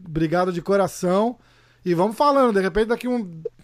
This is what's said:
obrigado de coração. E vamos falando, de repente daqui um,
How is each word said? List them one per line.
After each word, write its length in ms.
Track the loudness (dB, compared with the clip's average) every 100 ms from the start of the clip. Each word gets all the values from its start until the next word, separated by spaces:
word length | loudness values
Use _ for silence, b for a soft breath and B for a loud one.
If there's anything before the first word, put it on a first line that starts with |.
| 4
obrigado 460 | -4 0 0 0
de 100 | -4
coração. 760 | 0 0 0 -2 0 0 0 -4 b b b b -4
E 80 |
vamos 240 | 0 0 2
falando, 360 | 4 4 4
de 60 | 2
repente 280 | 0 0 0
daqui 200 | -2 -2
um, 340 | -4 -6 -12 -14 _